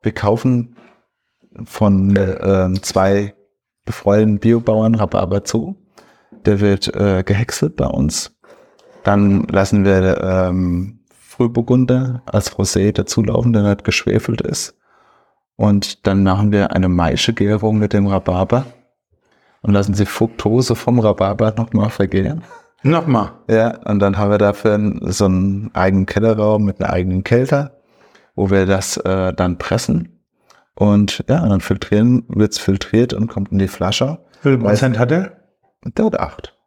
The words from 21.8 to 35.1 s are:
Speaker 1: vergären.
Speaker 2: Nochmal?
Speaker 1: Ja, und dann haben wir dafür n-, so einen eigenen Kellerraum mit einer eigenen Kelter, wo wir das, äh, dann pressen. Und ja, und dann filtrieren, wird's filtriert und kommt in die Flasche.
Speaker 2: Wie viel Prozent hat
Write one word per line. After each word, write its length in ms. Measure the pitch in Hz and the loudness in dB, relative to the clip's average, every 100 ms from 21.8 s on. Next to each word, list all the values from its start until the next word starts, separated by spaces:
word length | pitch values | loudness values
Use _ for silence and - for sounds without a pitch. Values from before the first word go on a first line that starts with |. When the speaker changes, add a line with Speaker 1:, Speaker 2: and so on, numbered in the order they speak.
| 104 | -2
Speaker 1:
vergären. 540 | - 98 98 95 160 - - _ _ | -2 -2 0 -2 -6 -12 -20 _ _
Speaker 2:
Nochmal? 480 | 139 165 160 123 101 - - | 0 0 2 0 0 -8 -2
Speaker 1:
Ja, 300 | 110 117 - - | 2 2 -2 -4
und 140 | 104 | 0
dann 180 | 101 98 | 2 0
haben 120 | 101 | 0
wir 60 | 104 | 2
dafür 360 | 101 101 110 | 2 2 0
n-, 260 | 104 107 - | 0 0 -4
so 220 | - 95 101 | -6 0 2
einen 460 | 92 95 98 107 | 2 0 -2 -6
eigenen 320 | - 92 95 95 | -2 2 2 0
Kellerraum 600 | - 110 107 107 107 104 | 0 0 2 2 2 0
mit 160 | 95 | -2
einer 100 | - | -4
eigenen 300 | 90 92 92 | -2 -2 -4
Kelter, 560 | 98 120 135 139 143 _ _ _ _ _ _ - | 0 0 2 -2 -4 _ _ _ _ _ _ -4
wo 140 | 98 | 0
wir 140 | 98 92 | 2 2
das, 320 | 95 - - | 0 -2 -6
äh, 360 | 92 95 92 | -4 -2 -2
dann 240 | 90 90 87 | -2 -2 -2
pressen. 680 | - 113 - 165 170 _ _ _ _ _ _ - | -4 -4 -2 -4 -4 _ _ _ _ _ _ -2
Und 480 | 104 101 101 - - | 2 4 2 -4 -2
ja, 120 | 139 | 0
und 60 | 151 | 2
dann 120 | 98 | 0
filtrieren, 640 | - 95 - 104 117 123 - | 0 -4 0 2 2 2 0
wird's 320 | - 104 - | 0 0 0
filtriert 540 | - 98 - 110 123 | -2 -2 0 0 0
und 140 | 98 113 | -2 -6
kommt 240 | - 98 | -4 -4
in 80 | 98 | -2
die 80 | 95 | -2
Flasche. 520 | - 92 98 135 160 _ _ | -2 -4 -2 -4 -6 _ _
Speaker 2:
Wie 60 | 143 | 0
viel 80 | 131 | 2
Prozent 400 | 110 107 131 113 | 2 2 0 0
hat 120 | 120 | 0